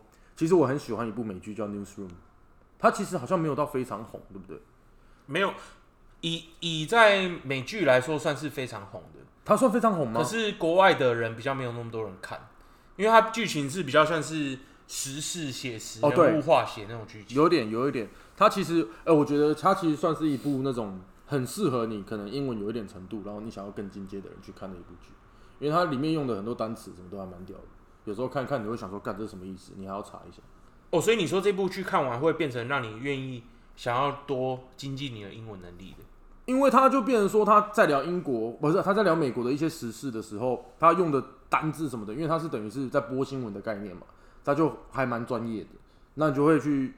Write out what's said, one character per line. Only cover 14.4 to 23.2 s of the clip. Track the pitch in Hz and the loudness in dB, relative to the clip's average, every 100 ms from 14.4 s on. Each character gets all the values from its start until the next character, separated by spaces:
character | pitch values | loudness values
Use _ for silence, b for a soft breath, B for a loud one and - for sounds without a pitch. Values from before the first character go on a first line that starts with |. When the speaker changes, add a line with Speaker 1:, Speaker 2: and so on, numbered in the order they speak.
| 139 127 B B B | -4 -6 B B B
Speaker 2:
时 | - 135 139 | -8 -8 -8
事 | 156 175 147 | -8 -6 -6
写 | 120 131 110 | -6 -8 -8
实、 | - 110 | -10 0
Speaker 1:
哦， | 147 | 2
对。 | 170 147 | 6 6
Speaker 2:
人 | 147 | 4
物 | |
化 | 139 139 | 4 4
写 | 110 113 101 | 4 -6 -10
那 | |
种 | 117 104 | -12 -12
剧 | 107 | -16
情。 | 101 127 | -4 4
Speaker 1:
有 | 165 | 6
点， | 170 107 | 4 2
有 | 110 139 | 0 0
一 | |
点。 | 131 101 B B - | -2 -6 B B 4
它 | 208 | 4
其 | 196 | 4
实， | 160 165 - B | 0 0 0 B
呃， | - | 4
我 | 156 | 6
觉 | 143 147 | 6 4
得 | 151 | 2
它 | 151 190 | 4 2
其 | 196 165 | 2 0
实 | 143 | 0
算 | 175 | 0
是 | 151 156 | 0 0
一 | 131 | -2
部 | 143 135 | -2 -2
那 | 135 | -2
种 | 120 104 95 - - - | -4 -6 -10 -16 -18 -4
很 | 143 123 | -4 -4
适 | - 185 | -2 0
合 | 127 113 | 0 -2
你 | 107 | -4
可 | 92 110 | -6 -8
能 | 101 | -6
英 | 131 139 | -4 -4
文 | 113 | -4
有 | 101 | -4
一 | |
点 | 113 98 | -6 -8
程 | 98 92 | -14 -12
度， | 110 | -10